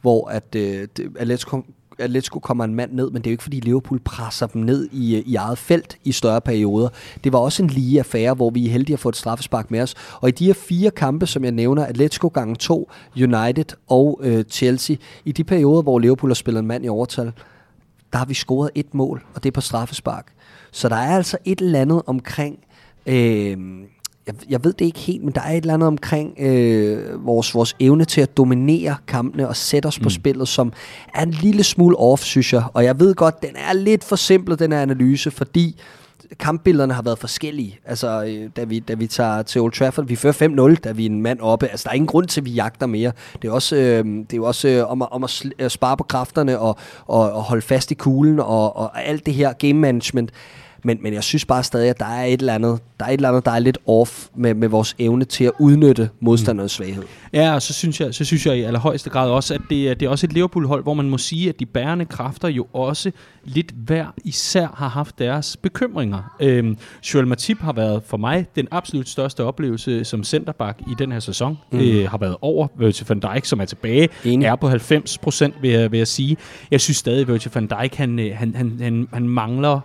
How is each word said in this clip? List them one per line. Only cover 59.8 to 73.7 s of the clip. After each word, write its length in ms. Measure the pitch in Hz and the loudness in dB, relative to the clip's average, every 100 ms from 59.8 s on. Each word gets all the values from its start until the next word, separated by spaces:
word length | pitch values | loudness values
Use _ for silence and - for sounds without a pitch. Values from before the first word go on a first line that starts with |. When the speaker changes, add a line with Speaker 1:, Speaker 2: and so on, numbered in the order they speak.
| 135 | 0
Speaker 2:
er, 40 | |
det 120 | 123 139 | 0 -2
er 40 | |
også 160 | 139 175 | 0 0
et 60 | |
Liverpool-hold, 500 | 156 180 180 139 143 | 0 0 0 0 -2
hvor 120 | 143 | -2
man 160 | 147 139 | -2 0
må 80 | 131 | -2
sige, 300 | - 160 180 | -4 -2 -2
at 120 | 156 | -2
de 60 | 123 | -6
bærende 380 | 127 135 175 | -4 -2 -4
kræfter 440 | 165 - 131 - 175 | -6 -6 -8 -4 -4
jo 180 | 131 120 | -2 -4
også 380 | 127 131 151 196 - - _ | -4 -4 -4 -6 -8 -20 _
lidt 280 | - 135 170 123 113 | -4 -4 -4 -10 -4
hver 200 | 160 151 - | -4 -4 -10
især 420 | - - - 190 170 | -8 -6 -2 0 -2
har 140 | - 143 | -4 -6
haft 300 | 120 147 - | -4 -6 -4
deres 380 | 123 143 139 - | -4 -4 -6 -6
bekymringer. 800 | 185 - 247 185 113 98 95 - | -8 -4 -4 -2 -4 -4 -10 0
Øhm, 360 | 139 123 113 107 - - - | 2 2 0 -4 -10 -16 -2
Joel 120 | 143 127 | 0 2
Matip 320 | 123 - 214 | -2 -2 -4
har 120 | 156 | -4
været 300 | 113 110 107 - | -2 0 -2 -4
for 100 | 110 | -4
mig 300 | 113 165 175 - | -2 -2 -2 -6
den 120 | 131 | -4
absolut 380 | 175 - 143 127 | -6 -6 -6 -6
største 360 | - 135 - | -6 -6 -4
oplevelse 600 | 120 135 143 113 - 117 | -6 -4 -4 -4 -4 -4
som 200 | 117 110 | -2 -6
centerback 540 | 98 156 - - 104 110 | -2 -4 -4 -8 -8 -8
i 140 | - 117 | -10 -6
den 140 | 135 | -6
her 80 | 120 | -6
sæson. 380 | 110 - 127 151 _ | -8 -4 -4 -4 _
Speaker 1:
Mm. 60 | 123 | 2
Speaker 2:
Øh, 300 | 127 107 95 | 4 4 2
har 80 | 101 | -2
været 180 | 98 90 | -4 -4
over 240 | 139 160 147 - | -2 0 -2 0
Virgil 280 | 113 - 110 | 0 0 -2
van 120 | 104 | -4
Dijk, 240 | 98 117 | -2 -4
som 160 | - 120 | -2 -4
er 40 | |
tilbage, 440 | 95 | -4